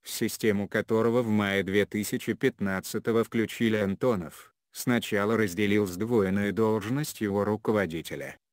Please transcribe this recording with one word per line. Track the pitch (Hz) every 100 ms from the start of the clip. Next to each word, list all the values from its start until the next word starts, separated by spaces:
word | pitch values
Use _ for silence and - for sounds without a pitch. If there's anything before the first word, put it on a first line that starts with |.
в | -
систему | - 113 - 110 101 98
которого | 110 101 110 117 120
в | 117
мае | 107 101 98
две | 95 101 98
тысячи | 107 101 127 -
пятнадцатого | 104 131 - 101 95 - 110 117 113
включили | 110 117 104 - 117 107
Антонов, | 98 95 127 104 78 - - _ _
сначала | - 127 120 - 104 104 113
разделил | 104 87 104 104 101
сдвоенную | 87 113 120 95 101 101
должность | 95 110 110 101 135 151 -
его | 104 101 101
руководителя, | 104 - 107 90 82 - 71 69 - _